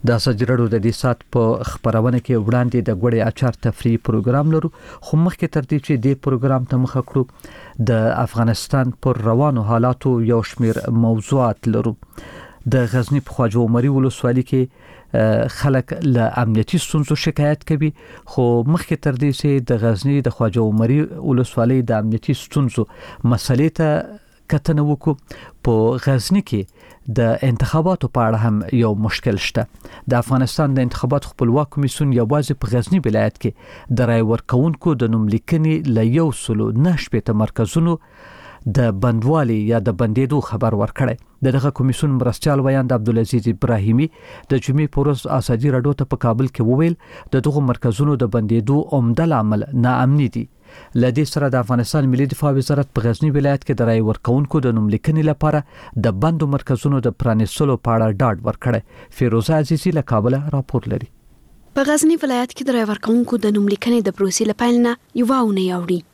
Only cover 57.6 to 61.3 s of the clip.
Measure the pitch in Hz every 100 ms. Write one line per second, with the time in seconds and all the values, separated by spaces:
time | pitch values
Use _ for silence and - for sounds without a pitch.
57.6 | 110 120 - 113 113 101 127 101 117 -
58.6 | 127 113 - - - - 123 113 110 156
59.6 | 147 160 185 156 - 113 117 135 147 143
60.6 | 131 123 117 - - - -